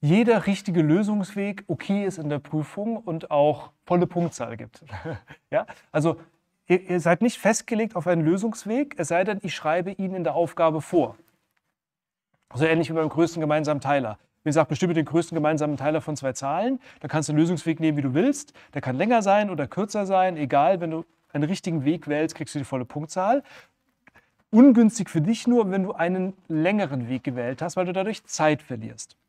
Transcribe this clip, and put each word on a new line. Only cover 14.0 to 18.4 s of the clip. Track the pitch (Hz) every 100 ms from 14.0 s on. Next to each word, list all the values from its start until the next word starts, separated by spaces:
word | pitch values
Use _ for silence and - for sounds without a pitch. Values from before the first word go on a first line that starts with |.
| 120 104 _ _
Wenn | -
ihr |
sagt, | 151 151
bestimme | 151 185
den | 165 151
größten | 156 165
gemeinsamen | 165 151 156 151 147
Teiler | 139 156
von | - 147
zwei | 135
Zahlen, | 123 139 156 226 269 - -
dann | 143
kannst | 143 156
du |
einen | 151
Lösungsweg | 165 175 165 160
nehmen, | 160 147
wie |
du | 139
willst. | 131 240 285